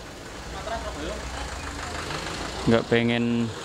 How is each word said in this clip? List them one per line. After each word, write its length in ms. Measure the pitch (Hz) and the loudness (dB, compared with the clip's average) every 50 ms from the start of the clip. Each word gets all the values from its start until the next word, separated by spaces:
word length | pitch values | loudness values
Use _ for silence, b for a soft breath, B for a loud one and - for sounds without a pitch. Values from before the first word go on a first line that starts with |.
| - - - - - - - - - - - - - - 226 226 220 - - 285 294 - 440 320 - - - - - - - - - - - - - - - - - - - - - - - - - - - - - - | -12 -12 -12 -12 -12 -12 -10 -10 -10 -8 -8 -6 -6 -4 -4 -4 -4 -4 -6 -4 -4 -4 -4 -4 -6 -6 -6 -6 -6 -6 -6 -6 -6 -6 -6 -6 -6 -6 -4 -4 -4 -4 -4 -4 -4 -4 -4 -4 -4 -4 -4 0 4 6
nggak 140 | 117 113 113 | 6 6 6
pengen 640 | - 120 117 117 117 120 117 117 120 120 117 117 113 101 - | 6 6 6 6 6 4 4 4 4 2 2 2 0 -2 -6